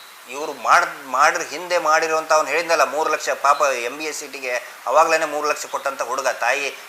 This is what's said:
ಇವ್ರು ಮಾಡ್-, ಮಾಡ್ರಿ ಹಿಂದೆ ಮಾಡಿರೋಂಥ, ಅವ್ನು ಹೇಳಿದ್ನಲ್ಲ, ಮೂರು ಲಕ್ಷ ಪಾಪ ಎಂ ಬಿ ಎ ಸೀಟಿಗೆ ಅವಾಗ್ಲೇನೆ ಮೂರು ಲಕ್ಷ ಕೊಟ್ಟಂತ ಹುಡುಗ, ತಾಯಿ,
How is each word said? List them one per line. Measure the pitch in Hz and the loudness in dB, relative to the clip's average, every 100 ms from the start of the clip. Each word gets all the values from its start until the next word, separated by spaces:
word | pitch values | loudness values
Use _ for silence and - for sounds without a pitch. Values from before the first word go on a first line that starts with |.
| - - - | -20 -20 -14
ಇವ್ರು | 135 156 | -10 -8
ಮಾಡ್-, | 131 113 170 175 151 135 | -4 4 4 4 -4 -4
ಮಾಡ್ರಿ | 127 156 170 | 2 2 2
ಹಿಂದೆ | 131 147 180 175 | -6 -8 -2 0
ಮಾಡಿರೋಂಥ, | 156 160 160 160 156 | 4 2 2 -2 2
ಅವ್ನು | 156 139 | 2 2
ಹೇಳಿದ್ನಲ್ಲ, | 156 170 160 | 0 2 2
ಮೂರು | 131 147 156 | 2 0 0
ಲಕ್ಷ | 151 147 | -2 -2
ಪಾಪ | 131 139 147 | 0 2 4
ಎಂ | 143 123 120 147 | 2 0 -4 -6
ಬಿ | |
ಎ | 156 | -8
ಸೀಟಿಗೆ | - 143 139 131 123 - - 120 | -8 -12 -10 -6 -6 -6 -8 2
ಅವಾಗ್ಲೇನೆ | 147 165 160 | 4 6 4
ಮೂರು | 156 147 147 | 0 -2 -2
ಲಕ್ಷ | 147 - | -2 -4
ಕೊಟ್ಟಂತ | 135 139 135 | -6 -6 -4
ಹುಡುಗ, | 123 135 131 | -4 -2 -2
ತಾಯಿ, | 110 120 139 139 - | 0 0 0 -2 -8